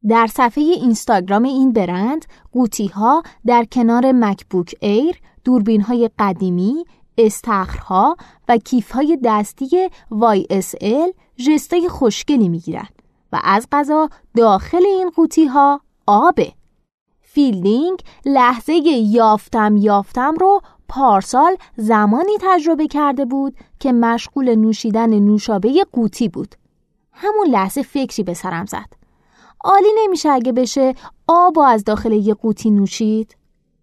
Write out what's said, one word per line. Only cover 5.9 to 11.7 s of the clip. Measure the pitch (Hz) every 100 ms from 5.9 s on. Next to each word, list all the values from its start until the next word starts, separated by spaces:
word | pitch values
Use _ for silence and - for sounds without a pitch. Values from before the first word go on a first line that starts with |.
| 240 226 -
قدیمی، | 208 185 190 180 190 302 339 _ _ -
استخرها | 220 - - 202 185 - - 190 240 349 - _ -
و | 247
کیف‌های | - 254 - 240 294 320
دستی | 247 214 208 - 269 359 370 - -
وای | 214 233 202 -
اس | 196 185 -
ال | 196 254 349 - _ -
ژستای | 254 302 -